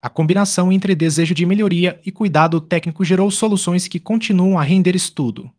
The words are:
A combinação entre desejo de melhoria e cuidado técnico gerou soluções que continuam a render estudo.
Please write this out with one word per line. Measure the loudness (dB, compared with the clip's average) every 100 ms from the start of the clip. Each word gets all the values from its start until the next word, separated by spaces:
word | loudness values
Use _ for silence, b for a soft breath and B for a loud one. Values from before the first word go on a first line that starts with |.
A | -10
combinação | -2 0 2 0 0 2
entre | 2 0
desejo | 0 0 0 0
de | 0 0
melhoria | 2 0 2 0 -2
e | -14
cuidado | -4 -2 2 2 0
técnico | -2 -4 -4 -4
gerou | 0 2 0
soluções | 0 -2 -2 0 -2 -2
que | -10
continuam | -4 -4 0 2 2 0
a |
render | 2 2 2
estudo. | 0 -4 -4 -6 -6 -14